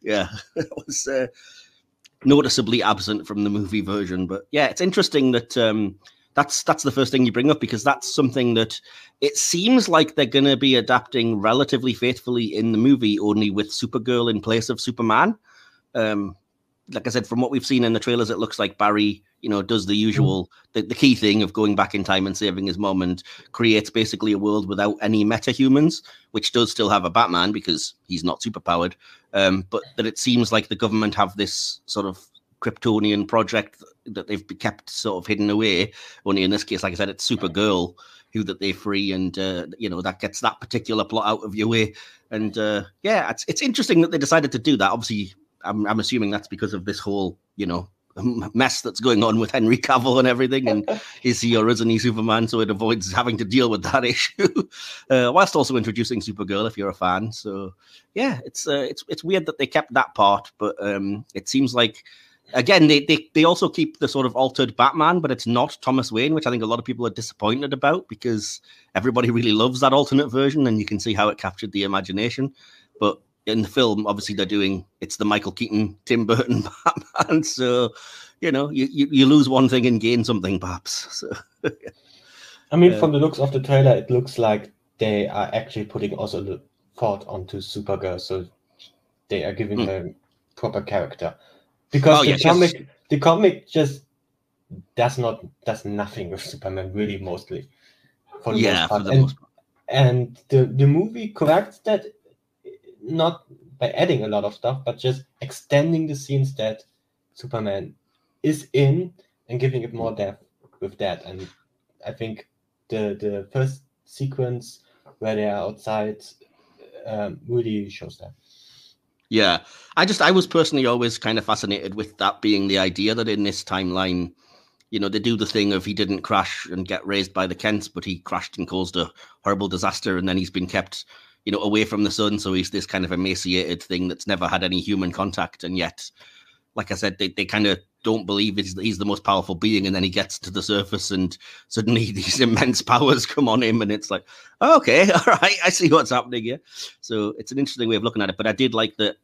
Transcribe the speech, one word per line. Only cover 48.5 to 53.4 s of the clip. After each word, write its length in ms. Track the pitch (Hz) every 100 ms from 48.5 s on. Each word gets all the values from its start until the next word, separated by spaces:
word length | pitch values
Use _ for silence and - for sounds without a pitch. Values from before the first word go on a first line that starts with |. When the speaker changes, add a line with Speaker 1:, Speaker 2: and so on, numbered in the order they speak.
Speaker 1:
mess 280 | 110 131 -
that's 180 | 120 90
going 240 | 123 110
on 160 | 113 110
with 120 | 107
Henry 260 | 131 110 120
Cavill 420 | - 131 131 127
and 80 | 127
everything, 400 | 123 127 135 123
and 180 | 107 104 - -
Speaker 2:
<laughs> 160 | -
Speaker 1:
is 180 | 127 113
he 140 | 117 113
or 120 | 110
isn't 200 | 113 113
he 80 | 113
Superman? 480 | 123 110 113 110 113
So 120 | 113
it 80 | 107
avoids 420 | 98 110 113 90
having 240 | 110 123
to 80 | 113